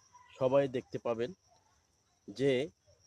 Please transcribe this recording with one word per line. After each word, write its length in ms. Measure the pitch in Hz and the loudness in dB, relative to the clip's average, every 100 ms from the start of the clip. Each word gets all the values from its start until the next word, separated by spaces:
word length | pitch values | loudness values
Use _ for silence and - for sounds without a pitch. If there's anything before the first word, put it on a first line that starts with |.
| _ - - - | _ -20 -16 -2
সবাই 260 | 131 139 139 123 | 2 4 2 -2
দেখতে 200 | - 127 120 | -6 -6 -4
পাবেন 240 | 113 123 190 _ _ _ _ _ _ _ _ - | -4 -4 -8 _ _ _ _ _ _ _ _ -14
যে 240 | 101 139 127 165 - _ _ | -2 0 2 -2 -8 _ _